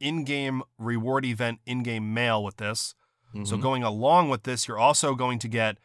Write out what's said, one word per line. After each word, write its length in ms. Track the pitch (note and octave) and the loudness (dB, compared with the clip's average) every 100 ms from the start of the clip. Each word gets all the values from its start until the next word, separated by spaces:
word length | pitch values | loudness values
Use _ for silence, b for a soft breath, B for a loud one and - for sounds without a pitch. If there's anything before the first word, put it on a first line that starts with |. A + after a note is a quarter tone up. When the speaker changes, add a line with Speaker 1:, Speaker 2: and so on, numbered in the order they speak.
Speaker 1:
in-game 600 | C#3 E3 C#3 C#3+ C#3 C3 - - | -4 -2 -2 -2 -2 -4 -6 -8
reward 460 | A2+ A#2 A#2 C3+ | -4 -2 0 0
event, 360 | C3 A#2 A#2+ A2+ - | 0 -2 -2 -4 -6
in-game 460 | B2 A#2+ A2+ G#2+ | -4 -2 -4 -2
mail 300 | A2+ A#2+ A2 | 0 2 2
with 140 | G2+ - | -2 -6
this. 380 | G#2 A2+ - - _ _ _ | -6 -4 -6 -10 _ _ _
So 40 | G#2 G#2 | -8 -4
Speaker 2:
Mm-hmm. 60 | G#2+ | -2
Speaker 1:
going 200 | C3 C3 | 0 0
along 460 | A#2 G#2+ C3 E3+ D#3+ | 0 2 6 6 6
with 140 | B2+ | 0
this, 240 | C3 B2 - | -4 -4 -4
you're 100 | G#2+ | 4
also 360 | B2 D3 D3 | 4 4 2
going 240 | B2+ B2+ B2 | 0 -2 -2
to 100 | A2+ | -2
get 300 | A2+ A2 G#2 | 0 0 -2